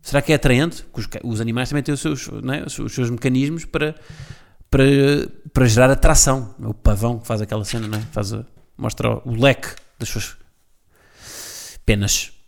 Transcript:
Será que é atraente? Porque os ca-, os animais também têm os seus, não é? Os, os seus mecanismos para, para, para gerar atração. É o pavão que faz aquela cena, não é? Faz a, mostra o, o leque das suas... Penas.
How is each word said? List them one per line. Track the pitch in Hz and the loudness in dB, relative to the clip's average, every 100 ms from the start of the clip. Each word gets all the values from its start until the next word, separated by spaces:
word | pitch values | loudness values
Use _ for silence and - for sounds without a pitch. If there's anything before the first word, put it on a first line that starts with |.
Será | - 143 | 0 -2
que | - | 2
é | 147 | 2
atraente? | 143 123 165 - | 4 4 2 -4
Porque | - - | -12 -10
os | 110 | -10
ca-, | - | -8
os | 120 110 | -6 -4
animais | 117 117 123 | -4 -4 -2
também | 147 | -4
têm | 135 | -2
os | 143 | -4
seus, | 160 139 - | -4 -6 -8
não | 110 127 | -10 -6
é? | 143 | -6
Os, | 151 - | -8 -10
os | 107 | -8
seus | 131 120 | -4 -4
mecanismos | 120 135 131 139 165 | -2 0 0 0 -4
para, | - 160 151 151 - - - - - _ - | -6 -4 -4 -6 -20 -18 -18 -18 -20 _ 0
para, | 135 135 139 139 143 - - - | 4 6 6 4 2 -2 -10 -4
para | - 123 | 4 6
gerar | 107 131 | 8 6
atração. | 139 - 151 - 131 110 - | 6 6 6 4 2 -4 -10
É | 110 | -10
o | |
pavão | 104 - 101 117 117 | 0 2 4 0 -2
que | - | -4
faz | 110 | -6
aquela | 107 110 | -4 -6
cena, | 101 117 107 | -4 -6 -4
não | 107 | -6
é? | |
Faz | 110 107 101 | -6 -6 -4
a, | 110 123 - _ - | -6 -10 -20 _ -8
mostra | 113 - - | -6 -2 -2
o, | 113 123 | -2 -4
o | 113 | 2
leque | 135 127 - - _ _ | 4 2 -4 -14 _ _
das | - | -6
suas... | - - - - _ _ _ _ _ _ _ - - - - - - - | -6 -8 -12 -20 _ _ _ _ _ _ _ -20 -18 -16 -16 -18 -6 0
Penas. | 104 101 - - - | 0 0 -2 -6 -16